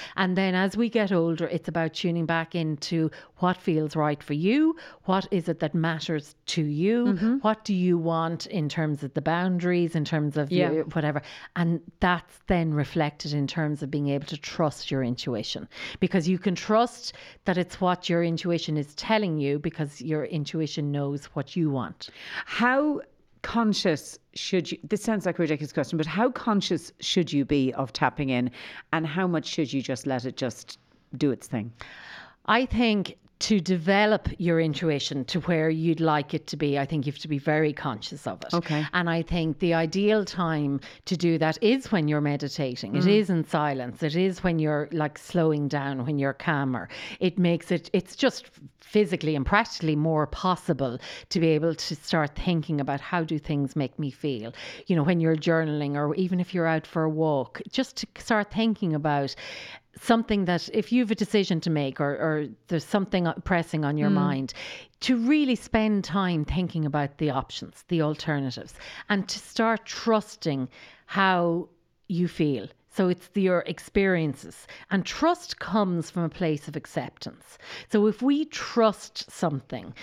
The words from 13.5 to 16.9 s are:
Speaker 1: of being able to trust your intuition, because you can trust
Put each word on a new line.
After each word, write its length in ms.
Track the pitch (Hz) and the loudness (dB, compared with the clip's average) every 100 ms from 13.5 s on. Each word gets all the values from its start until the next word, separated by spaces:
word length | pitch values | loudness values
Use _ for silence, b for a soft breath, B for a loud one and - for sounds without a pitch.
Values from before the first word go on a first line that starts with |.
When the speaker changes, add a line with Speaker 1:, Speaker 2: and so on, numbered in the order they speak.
| - 151 147 | -2 -2 -2
Speaker 1:
of 80 | 135 | -4
being 180 | 147 143 | -2 0
able 160 | 143 143 | -2 -4
to 120 | 151 | -10
trust 520 | - - 156 - - | -8 0 -2 -2 -4
your 140 | 139 | -2
intuition, 640 | 123 123 - 110 117 - - B B B | -2 -2 -4 -4 -4 -8 -12 B B B
because 280 | 185 190 160 | 0 2 2
you 120 | 185 | 0
can 160 | 202 175 | 0 -2
trust 580 | - 214 240 | 2 2 2